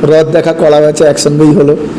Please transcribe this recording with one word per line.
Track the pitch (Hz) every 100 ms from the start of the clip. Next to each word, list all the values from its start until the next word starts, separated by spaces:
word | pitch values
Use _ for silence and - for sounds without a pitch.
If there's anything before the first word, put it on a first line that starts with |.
| 147
রথ | 156 156 165
দেখা, | 165 165
কলা | 165 151
বেচা | 151 151 156
একসঙ্গেই | 143 147 147 151 160
হলো। | 143 151 -